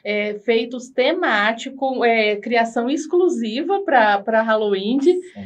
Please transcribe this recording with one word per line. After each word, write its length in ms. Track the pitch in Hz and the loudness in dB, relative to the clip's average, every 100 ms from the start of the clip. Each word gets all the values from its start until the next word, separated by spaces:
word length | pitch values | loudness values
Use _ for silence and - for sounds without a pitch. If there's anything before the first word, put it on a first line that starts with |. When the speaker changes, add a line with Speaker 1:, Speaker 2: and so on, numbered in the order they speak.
Speaker 1:
É, 300 | 208 208 208 208 | -6 -4 -4 -4
feitos 540 | 240 233 247 247 233 | -2 0 -2 -8 -6
temático, 1120 | - 262 359 320 214 208 233 269 269 269 247 233 | -2 0 0 0 0 0 -2 -8 -6 -4 0 2
é, 300 | 226 214 208 | 4 2 -2
criação 540 | 226 233 226 240 240 | 0 0 0 -2 -2
exclusiva 880 | 311 - 359 359 240 226 233 339 392 | -4 0 2 2 2 -2 -4 -2 -2
pra, 380 | 392 262 214 202 | 2 4 4 2
pra 220 | 196 220 | 0 0
Halloween. 560 | 226 220 214 190 202 269 | 2 0 0 0 0 2
Speaker 2:
Sim. 200 | 285 359 - 208 | 2 2 -2 -14